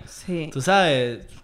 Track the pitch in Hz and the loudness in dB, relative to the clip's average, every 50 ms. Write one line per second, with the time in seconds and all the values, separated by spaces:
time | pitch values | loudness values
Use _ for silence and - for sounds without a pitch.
0 | - - - - - - 180 170 156 - - 139 127 180 196 202 190 160 143 131 | -16 -20 -20 -16 -10 -8 -6 -6 -6 -6 -8 -4 0 2 4 4 4 4 4 2
1 | 123 120 117 98 - - - - | 0 -2 -4 -8 -14 -18 -20 -20